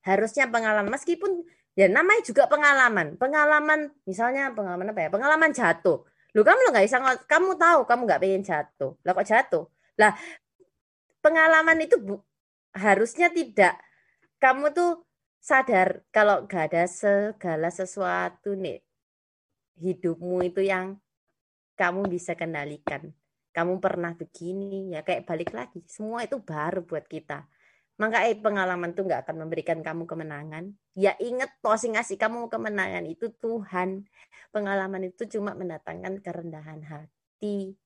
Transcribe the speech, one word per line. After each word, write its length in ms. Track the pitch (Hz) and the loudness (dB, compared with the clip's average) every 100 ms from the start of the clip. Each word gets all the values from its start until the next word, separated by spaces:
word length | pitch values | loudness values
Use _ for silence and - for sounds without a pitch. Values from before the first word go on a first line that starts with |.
Harusnya 480 | 190 196 220 285 262 | 2 2 2 -2 0
pengalaman, 400 | 233 220 214 202 | 0 0 0 0
meskipun 560 | 269 - 339 392 359 339 _ _ - | -4 -4 -2 -2 -4 -8 _ _ 4
ya 120 | 190 | 4
namanya 320 | 233 359 440 - | 6 4 2 4
juga 200 | 233 262 | 2 4
pengalaman. 680 | 294 294 277 247 202 156 180 | 6 6 6 4 4 -2 -2
Pengalaman, 720 | 254 302 294 302 302 311 294 _ - | 0 2 4 4 4 0 0 _ -10
misalnya 440 | 190 233 269 269 | -2 -2 0 -4
pengalaman 400 | 220 190 175 202 | -4 -6 -6 -6
apa 120 | 214 156 | -4 -2
ya? 40 | |
Pengalaman 400 | 202 277 311 320 | 0 2 4 2
jatuh. 480 | 254 226 - 185 143 _ _ _ | 4 0 2 2 0 _ _ _
Loh, 100 | 214 | 4
kamu 160 | 220 453 | 6 8
lo 100 | 508 | 6
nggak 120 | 240 202 | 6 4
bisa 100 | 254 | 4
ngo-, 240 | 262 247 - | 2 0 2
kamu 220 | 311 370 | 4 4
tahu 260 | 330 330 320 233 | 4 6 6 4
kamu 140 | 240 240 | 0 2
nggak 140 | 156 | 2
pengen 200 | 190 190 | 2 0
jatuh. 500 | 190 156 147 _ 135 - 175 | -2 -4 -4 _ -8 -4 -2
Lah 60 | |
kok 140 | 185 202 | -2 2
jatuh? 340 | 220 - 165 165 _ _ | 2 2 -4 -4 _ _
Lah, 180 | - 208 208 - - _ _ _ _ _ _ _ _ | 4 4 2 -14 -20 _ _ _ _ _ _ _ _
pengalaman 560 | 311 330 320 320 320 320 320 | 2 4 6 6 4 2 2
itu 120 | 392 | 0
bu-, 220 | 196 202 _ _ _ _ _ | 0 -10 _ _ _ _ _
harusnya 560 | 202 208 196 233 302 349 | -2 2 4 2 0 0
tidak. 480 | 339 254 208 185 - _ _ _ _ _ _ | 0 -2 4 4 2 _ _ _ _ _ _
Kamu 320 | 269 262 294 | 2 4 0
tuh 320 | 311 349 330 _ _ _ _ | 0 0 -2 _ _ _ _
sadar 640 | - 269 262 196 185 - _ | 2 2 4 2 2 -2 _
kalau 400 | 214 208 190 - | 2 4 4 0
nggak 240 | 185 156 | -4 -2
ada 100 | 170 180 | 0 -2
segala 800 | - 208 202 208 214 175 156 165 | 0 0 2 0 -6 -6 -4 -4
sesuatu 880 | 175 185 202 180 180 180 180 208 196 | -6 -10 -6 -4 -2 -4 _ -8 -6
nih 240 | 180 - _ _ _ _ _ _ _ _ _ _ | -8 -10 _ _ _ _ _ _ _ _ _ _
hidupmu 640 | 175 180 175 165 175 180 180 | -6 -4 -4 -4 -4 -2 -2
itu 160 | 185 196 | -2 -2
yang 320 | 185 185 196 _ _ _ _ _ _ _ | -2 -6 -12 _ _ _ _ _ _ _
kamu 320 | - 180 185 202 | -2 -2 0 -4
bisa 320 | 175 - 170 | -4 -6 -8
kendalikan. 720 | 165 156 147 147 - 143 156 - _ _ _ | -6 -6 -10 -10 -10 -10 -12 -20 _ _ _
Kamu 300 | - 175 185 | -4 -2 -2
pernah 340 | 185 175 170 170 | -2 -4 -6 -8
begini, 800 | 170 - 170 190 196 196 190 160 | -16 -12 -10 -8 -8 -10 -10 -8
ya 80 | |
kayak 240 | 175 156 - | -4 -6 -4
balik 220 | 165 170 | -8 -8
lagi. 320 | 220 247 175 | -10 -12 -16
Semua 400 | _ - 214 233 | _ -14 -10 -8
itu 160 | 226 269 | -8 -10
baru 460 | - 156 156 185 170 | -8 -6 -4 -6 -8
buat 180 | 156 | -10
kita. 400 | _ 160 _ 147 - _ _ _ _ - | _ -16 _ -14 -14 _ _ _ _ -6
Makanya 320 | 220 226 233 214 | -2 0 0 0
pengalaman 560 | 214 202 185 180 175 175 | -2 0 -2 -2 -4 -6
tuh 80 | |
nggak 240 | 190 151 - | -4 -4 -4
akan 80 | 160 | -10
memberikan 400 | 160 160 151 165 | -8 -6 -4 -6
kamu 240 | 160 165 165 | -6 -10 -10
kemenangan. 640 | 165 156 143 156 156 185 202 _ 190 | -10 -12 -12 -12 -14 -16 -20 _ 0
Ya 160 | 196 - | 0 0
inget 320 | 240 247 269 _ | -6 -6 -8 _
toh, 160 | 220 220 | -2 -2
sing 160 | 233 | 0
ngasih 240 | 220 240 196 | -4 -4 -2
kamu 320 | 220 233 233 | -2 -2 -8
kemenangan 560 | 226 220 202 190 180 | -8 -6 -4 -6 -6
itu 240 | 165 170 226 _ | -10 -10 -12 _
Tuhan. 640 | 226 226 196 185 185 190 202 _ _ _ _ | -8 -8 -6 -4 -4 -6 -14 _ _ _ _
Pengalaman 580 | 214 202 196 190 190 185 | -6 -4 -4 -4 -6 -8
itu 160 | _ 220 | _ -8
cuma 240 | 220 202 | -6 -6
mendatangkan 720 | - 180 156 - 170 185 196 | -8 -10 -10 -12 -12 -10 -10
kerendahan 560 | 180 175 170 156 156 156 151 | -10 -12 -12 -16 -18 -18 -16
hati. 880 | 151 156 _ _ _ 208 202 190 196 | -18 -20 _ _ _ -8 -6 -8 -16